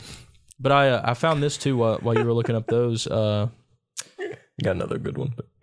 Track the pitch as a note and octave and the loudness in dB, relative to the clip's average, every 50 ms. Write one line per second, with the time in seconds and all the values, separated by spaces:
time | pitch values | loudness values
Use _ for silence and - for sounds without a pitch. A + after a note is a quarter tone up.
0 | - - - - - - _ _ _ - - - C3 C#3 C#3 C#3 C#3 C3+ B2 A2 | -8 -16 -18 -20 -20 -20 _ _ _ -20 -10 -2 2 4 4 6 6 4 4 2
1 | - A#2+ A#2+ - E3 E3 D#3 C#3+ C#3+ D3 C#3+ - - C#3 C3 A#2+ A#2 A2+ G#2+ - | 0 -2 -2 0 2 0 2 2 0 -2 -2 -2 -2 0 2 2 2 2 2 0
2 | - A#2 A#2 A2 A#2 A#2+ A2+ A#2 A2+ - A#2 A2 A2+ - A#2 A#2+ B2 A#2+ A2+ A2 | 0 0 2 2 2 2 2 0 0 0 0 -2 0 0 0 2 2 2 0 -2
3 | - - - A2 G#2+ G#2+ G#2 G#2 G#2 A2+ - _ _ _ _ _ _ _ - - | -2 -2 0 0 2 2 2 0 0 -2 -4 _ _ _ _ _ _ _ -14 -14
4 | - - _ - F#4+ F4+ - - _ _ _ - - F#2+ F#2 E2+ - - - - | -14 -14 _ -10 -10 -10 -10 -14 _ _ _ -4 -2 -2 -2 -2 -4 -4 -6 -6
5 | - - - - - - A#2 - - _ _ - | -6 -6 -6 -6 -6 -6 -8 -10 -14 _ _ -18